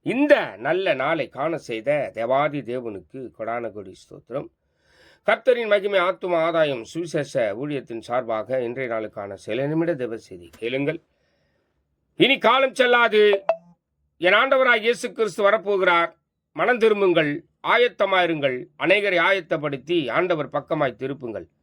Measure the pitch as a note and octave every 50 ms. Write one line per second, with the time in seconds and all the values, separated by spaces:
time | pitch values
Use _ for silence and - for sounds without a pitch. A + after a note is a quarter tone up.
0 | _ - G#3 B3+ D4 D4 C#4+ A#3+ F3 B2+ G2 G2 A#2 C#3+ E3 F#3 G3 F#3 C#3+ C3
1 | C3 D3 E3 D#3 C3 - _ B2 C#3 E3 E3 C#3 - - A#2+ A2 A2 C3+ D3 D3
2 | B2 G2 F2+ G#2+ A#2 A#2+ B2+ C#3 D3 D3+ C#3+ D3 A#2 G#2+ A#2+ C3 A#2+ A#2 G2+ F#2+
3 | F2+ _ - C3+ B2+ G#2+ _ - A2 A2 A#2 A#2+ A#2 A2 G2 G#2 F#2+ F#2 F#2 -
4 | - _ F#2 F#2 _ _ A#2 C#3 - - _ _ _ _ _ _ _ _ _ _
5 | _ _ _ _ _ - A3 A3+ _ C4+ B3 A#3+ A#3 G#3+ G#3 G#3 F#3+ G#3 G3+ F#3+
6 | F3+ F#3 F3+ - - F#3 F3 E3 D#3+ E3+ E3 E3 D#3+ D3 C3+ A#2 A2 - - E3
7 | F3+ D#3+ - D#3 C#3+ C#3+ - C3+ A#2 G#2 G2 A2+ C#3 D3 D3 C3 A#2 _ A#2 A2+
8 | - - A#2 B2+ B2 A2 A2+ G#2+ G#2+ G#2 C3 C3 B2 A#2 B2 C3 C3 A#2+ A2+ A2
9 | A2 G#2+ _ A2 G2+ G2 G2 F#2+ - - G#2+ B2 C#3 C#3+ D#3 D#3+ E3+ E3 E3+ C3
10 | B2 A2 A2+ G#2+ - - F#2+ F2 F2 E2 - - A2 A#2+ B2+ C3+ C#3+ D3 E3 E3
11 | _ _ _ _ _ _ _ _ _ _ _ _ _ _ _ _ _ _ _ _
12 | _ _ _ - F#3 A#3+ C#4 - - A3 A#3+ C4+ C4+ C4 - - B3 B3 B3 A#3+
13 | A#3 A3+ G3+ G#3+ G#3 G#3 G3+ G3 - - - - _ _ _ _ _ _ _ _
14 | _ _ _ _ D#3+ F3+ G3 G#3+ B3+ C4+ C4+ C4 C4 B3+ A#3+ A3+ G#3 A#3 A#3+ -
15 | - A3+ F3+ - A3+ G#3 D#3+ - G3+ G3 G3+ A3 F3 G3+ G3+ F#3+ F#3+ F#3 F3 E3+
16 | E3+ E3 - _ _ _ _ _ _ _ _ D3 E3+ A3 B3 A#3 A3 A3 G#3+ G3+
17 | G3 F#3 E3+ E3 D#3 D3 D3 - - _ _ _ - D3+ G3+ A#3+ A#3+ B3 - -
18 | G3+ G3 F#3+ F#3 F3 E3 E3 D3+ C#3 C3+ B2+ B2+ B2 _ _ - C3+ D#3+ F#3+ G#3
19 | G3+ G3+ F3+ E3+ E3 F#3 G3 G3 E3 F3 F3 D3+ C#3+ D3+ C#3+ C3+ C3 D3 F3 E3+
20 | C#3+ A#2 A2+ D#3 F3+ F#3+ F3+ D3+ C#3+ A#2+ - C#3+ C3+ _ E3+ D#3 D3 C3+ G#2+ G#2+
21 | C3 C3+ C#3 B2+ B2+ A#2 G#2 F#2+ E2+ _ _ _